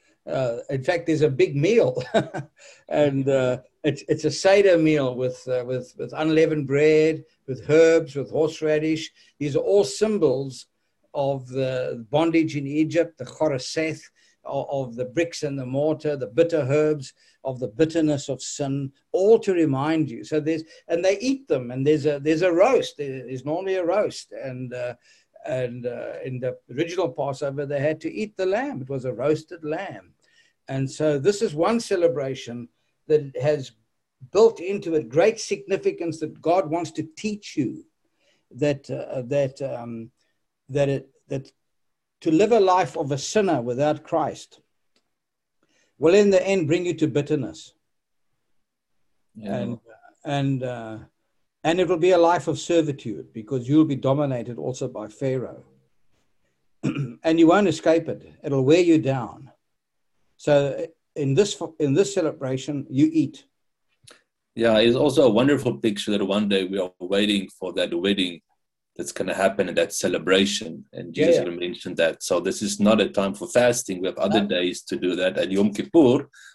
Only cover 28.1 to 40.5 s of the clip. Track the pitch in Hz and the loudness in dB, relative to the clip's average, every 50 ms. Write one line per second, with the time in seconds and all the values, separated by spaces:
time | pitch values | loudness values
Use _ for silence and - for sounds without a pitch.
28.1 | - - 214 208 - - 190 185 190 220 269 294 262 143 131 127 139 135 117 131 | -6 -6 -8 -8 -6 -4 -2 -2 -2 -2 -4 -6 -8 -10 -10 -8 -8 -6 -6 -6
29.1 | 120 107 127 147 156 151 - _ 180 165 156 151 156 170 196 180 135 101 92 _ | -6 -2 0 0 0 -2 -4 _ -18 -14 -8 -8 -8 -6 -8 -10 -12 -16 -18 _
30.1 | _ _ _ _ _ _ _ _ _ _ _ - 135 135 135 131 - - 156 156 | _ _ _ _ _ _ _ _ _ _ _ -8 -4 -4 -4 -4 -4 -2 0 0
31.1 | 147 143 131 185 208 202 226 202 147 147 165 196 226 233 233 - 202 185 170 170 | 0 2 2 0 0 0 -2 -4 -2 0 0 0 0 0 -2 -2 -2 0 0 0
32.1 | 170 147 139 135 135 - - - 117 120 120 117 _ _ _ _ _ _ _ - | -2 -2 -4 -6 -6 -8 -10 -12 -12 -14 -14 -16 _ _ _ _ _ _ _ 0
33.1 | 156 147 143 139 135 - 127 147 151 147 131 - _ _ _ _ _ _ _ _ | 0 0 0 -2 -8 -2 0 0 0 0 -4 -10 _ _ _ _ _ _ _ _
34.1 | _ _ 131 - _ 185 226 226 - - 160 185 202 202 - 175 160 156 123 113 | _ _ -20 -2 _ 4 4 4 4 2 -6 -6 -6 -6 -4 -2 -2 -2 -2 0
35.1 | 117 151 180 220 220 - - - 202 196 - - 196 180 - 196 170 - 175 170 | 2 2 4 4 2 0 -4 -6 -6 -8 -4 -4 -4 -2 -2 -4 -4 -4 -6 -8
36.1 | 156 - 160 147 - - - 156 170 185 190 151 151 170 175 - - - 147 - | -6 -6 -8 -10 -10 -6 -2 0 2 2 0 0 -4 -6 -6 -6 -8 -10 -10 -10
37.1 | - - - 214 208 208 - - - - 131 - - - - _ _ _ _ _ | -10 -8 -8 -8 -8 -8 -12 -10 -6 -4 -4 -4 -4 -10 -16 _ _ _ _ _
38.1 | _ _ _ _ _ _ _ _ - 123 143 147 143 139 - - 131 135 - - | _ _ _ _ _ _ _ _ -6 -2 -2 -2 -2 -2 -6 -10 -10 -10 -8 -8
39.1 | 135 135 123 120 143 143 143 135 135 - 143 131 127 120 117 117 117 113 113 - | -8 -8 -6 -2 0 0 0 0 -4 -8 -10 -8 -8 -8 -10 -10 -12 -12 -12 -16
40.1 | _ _ _ _ _ _ _ _ | _ _ _ _ _ _ _ _